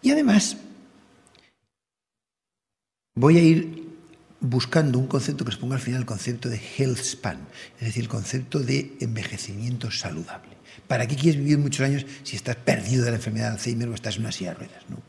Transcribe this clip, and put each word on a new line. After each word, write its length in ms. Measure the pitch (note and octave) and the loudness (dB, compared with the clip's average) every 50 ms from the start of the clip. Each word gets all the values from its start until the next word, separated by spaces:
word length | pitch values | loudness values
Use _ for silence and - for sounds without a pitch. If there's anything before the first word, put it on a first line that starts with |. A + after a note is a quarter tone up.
Y 100 | - B3+ | 6 4
además, 460 | C#4+ D#4 D4 B3 G#3 G#3 - - - - - - - - - - _ - _ _ _ _ _ _ _ - _ _ _ _ _ _ _ _ _ _ _ _ _ _ _ _ _ _ _ _ _ _ _ _ _ _ _ _ _ _ _ _ _ _ _ | 4 6 6 6 6 6 6 4 -6 -8 -14 -20 -20 -20 -20 -20 _ -20 _ _ _ _ _ _ _ -20 _ _ _ _ _ _ _ _ _ _ _ _ _ _ _ _ _ _ _ _ _ _ _ _ _ _ _ _ _ _ _ _ _ _ _
voy 220 | A#2 B2 D3 E3 | 4 6 8 10
a 60 | E3+ | 10
ir 440 | E3+ D#3+ E3 D#3+ - - - - - - - - - - - - _ _ - _ | 10 8 8 6 4 -2 -8 -12 -14 -16 -18 -20 -20 -20 -20 -20 _ _ -10 _
buscando 600 | C#3+ B2+ A#2+ B2+ - - - E3 D3+ C#3+ B2 B2+ | -2 0 2 0 0 2 2 2 4 4 2 2
un 80 | B2+ | 0
concepto 380 | C3 - C#3 A2 - C#3+ - A2+ | 2 0 -2 0 -2 -4 -4 -4
que 60 | B2 | -6
os 60 | A2 | -6
pongo 180 | - - B2 C3+ | -6 -6 -4 -4
al 60 | B2+ | -4
final, 200 | - A#2+ B2 C3 | -4 -4 -4 -4
el 60 | A#2+ | -4
concepto 420 | - A#2 G2 - B2 A#2+ A#2 - A#2+ | -4 -6 -6 -4 -6 -6 -4 -6 -6
de 120 | A#2 A2 - - - - | -6 -6 -8 -10 -2 0
health 200 | C#3 C3 B2 - | 0 0 0 -2
span, 500 | - - - - - G2 D#2+ C2 C#2+ - - - - - - - | -4 -6 -8 -4 -6 -6 -6 -6 -12 -16 -18 -20 -20 -20 -12 -6
es 60 | A#2 | -6
decir, 160 | A2+ G#2+ A#2+ | -4 -4 -4
el 60 | A2+ A2 | -4 -4
concepto 520 | - A2 F#2+ - - C3 B2+ - - D3 | -4 -6 -6 -4 -6 -6 -6 -4 -4 -4
de 320 | C3+ A#2+ C3+ C#3 - - - - | 0 0 0 0 -2 -4 -8 -6
envejecimiento 880 | - A#2 A2+ A2 F#2+ - G#2+ G2 - - G2+ G2+ A2+ A#2+ B2 A#2 A#2+ A2+ | -6 -4 -4 -4 -6 -6 -8 -10 -10 -10 -8 -8 -6 -6 -6 -6 -6 -6
saludable. 680 | - - - F#2+ D#2 D#2+ E2+ - - - - - - - - - - - - | -6 -6 -6 -6 -8 -8 -10 -10 -14 -16 -16 -20 -20 -20 -20 -20 -20 -20 -6
¿Para 200 | - - A#2+ B2+ | -4 -2 -2 0
qué 100 | A2+ C#3+ | -2 -2
quieres 240 | C3+ C3+ E3+ D#3 C#3+ | 2 4 4 4 4
vivir 180 | C#3 D3 D3 D3 | 4 4 4 4
muchos 260 | C#3+ C#3 C#3 - C3+ | 4 2 2 0 2
años 220 | C#3 C#3 C#3+ - - - - | 2 2 0 -2 -6 -12 -14
si 140 | - - - | -12 -10 -10
estás 180 | G#2 - B2+ A#2 | -8 -6 -6 -6
perdido 480 | - - - - A2+ G2+ G2 B2+ B2+ A#2+ | -2 0 0 0 0 0 0 2 2 2
de 60 | A#2+ | 2
la 60 | A#2 | 0
enfermedad 320 | A2 - A2+ G#2+ A2 A2+ - | -2 -2 -4 -4 -2 -2 -2
de 40 | A2 | -2
Alzheimer 340 | - - A#2+ A#2 A2+ A#2+ A#2+ | -4 -4 -4 -2 -2 -2 -4
o 60 | A2+ | -4
estás 220 | G#2+ - A2 G2+ | -6 -6 -6 -4
en 60 | G#2+ | -4
una 100 | A2 A2 | -4 -6
silla 180 | - - F#2 F2+ | -6 -6 -6 -8
de 60 | E2 | -8
ruedas, 260 | - E2+ - - - - - | -10 -14 -18 -18 -20 -16 -14
no? 100 | - - - | -14 -14 -14